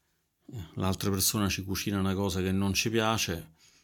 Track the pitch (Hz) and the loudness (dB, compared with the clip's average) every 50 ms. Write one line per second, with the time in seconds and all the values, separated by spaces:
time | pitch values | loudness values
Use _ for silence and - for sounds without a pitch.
0 | _ _ _ _ _ _ _ _ _ - - 120 85 - - 110 98 95 95 - | _ _ _ _ _ _ _ _ _ -14 -12 -12 -12 -10 -4 0 0 0 0 0
1 | - 101 98 95 98 - - 110 104 95 - - 95 101 98 90 - 107 101 98 | 0 0 0 2 2 2 2 2 2 0 0 -2 -4 -4 -4 -4 -2 -2 0 0
2 | 95 95 95 92 101 98 90 95 92 95 95 95 98 98 95 - - 113 110 113 | 2 2 2 0 0 0 0 0 0 0 2 2 2 2 0 0 0 0 2 2
3 | 110 110 113 107 - - 85 82 82 - - _ - - - _ | 2 2 2 0 0 -2 -4 -6 -8 -12 -20 _ -20 -20 -20 _